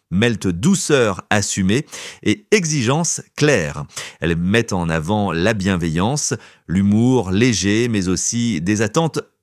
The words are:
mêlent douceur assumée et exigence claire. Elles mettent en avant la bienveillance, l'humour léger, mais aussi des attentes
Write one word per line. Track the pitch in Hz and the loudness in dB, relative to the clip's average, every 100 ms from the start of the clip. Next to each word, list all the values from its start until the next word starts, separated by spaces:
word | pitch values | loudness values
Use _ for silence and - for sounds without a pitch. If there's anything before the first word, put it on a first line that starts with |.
| _ | _
mêlent | 90 120 110 | 0 0 0
douceur | 98 87 143 196 - 143 110 92 - | -2 0 0 0 2 2 2 -2 -2
assumée | 104 95 - 95 117 147 - - - | -2 0 0 0 0 -2 -12 -16 -4
et | - 104 - | -2 -2 0
exigence | 214 165 151 120 147 170 - - - | 0 2 -2 0 0 -2 -6 -10 0
claire. | 147 120 76 69 71 - - - | 2 2 0 -6 -12 -12 -16 -6
Elles | 80 85 | -2 0
mettent | 87 110 117 | 0 0 0
en | 98 82 | -2 -2
avant | 80 78 107 98 | -2 0 -2 0
la | 82 95 110 | 0 0 0
bienveillance, | 95 92 85 78 104 147 - - - _ - | 0 0 0 0 0 -2 -4 -6 -10 _ -4
l'humour | 87 101 104 123 127 95 | 0 2 4 4 2 2
léger, | 95 127 98 95 107 120 | 2 2 2 2 0 0
mais | 104 90 | 0 0
aussi | 87 - 117 120 87 | -2 -2 -2 -2 -2
des | 87 104 | 0 0
attentes | 107 165 165 - - _ | 0 0 -2 -4 -10 _